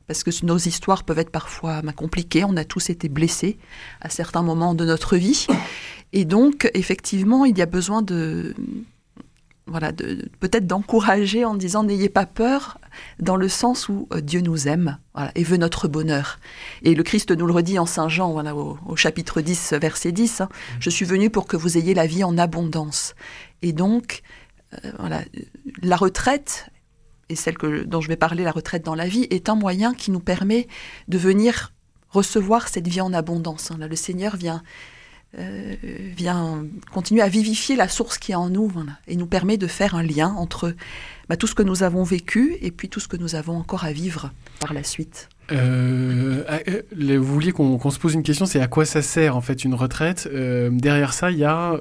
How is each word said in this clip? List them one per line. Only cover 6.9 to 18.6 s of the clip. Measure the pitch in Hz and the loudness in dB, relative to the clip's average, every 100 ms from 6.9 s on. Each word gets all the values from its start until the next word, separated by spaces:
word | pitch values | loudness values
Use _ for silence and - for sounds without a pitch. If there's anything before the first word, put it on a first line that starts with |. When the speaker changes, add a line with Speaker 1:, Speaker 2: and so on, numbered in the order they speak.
| - - 196 190 262 269 | -2 -2 0 4 6 6
Speaker 1:
il | 185 | 4
y | |
a | 170 | 2
besoin | 180 180 214 | 2 0 0
de, | 202 175 160 165 - - - - 233 _ _ - - _ _ _ - | 0 -2 -2 -4 -6 -8 -8 -10 -12 _ _ -20 -20 _ _ _ -10
voilà, | 160 156 | -6 -6
de, | 156 - 92 - - | -6 -6 -6 -8 -6
peut-être | 185 233 180 | 0 2 2
d'encourager | 185 202 226 208 196 202 214 233 | -2 2 4 6 4 4 2 2
en | |
disant, « | 208 185 208 214 | 0 -2 0 2
N'ayez | 202 196 | 2 2
pas | 208 185 | 2 0
peur », | - 233 277 - - - - - - | 0 2 2 -2 -14 -20 -20 -20 -6
dans | 175 185 | 0 2
le | 185 | 2
sens | - 240 254 - | 2 0 0 -2
où, | 202 - | -4 -4
euh, | 170 | -6
Dieu | 147 175 | -2 0
nous | 175 160 139 | 0 0 0
aime, | 160 170 139 _ | 2 0 -2 _
voilà, | - 139 - | -10 -6 -2
et | |
veut | 165 180 | 2 2
notre | 170 - 170 | 2 0 -2
bonheur. | 151 160 143 143 - - - - - | -2 0 0 -2 -8 -16 -18 -16 0
Et | 165 156 | 4 4
le | |
Christ | 165 214 - | 4 0 2
nous | 170 170 | 2 4
le | |
redit | 170 170 190 | 2 2 2
en | 170 | 0
Saint | 175 160 | 0 0
Jean, | 160 180 | 0 0
voilà, | 156 151 | -2 -4
au, | 147 | -6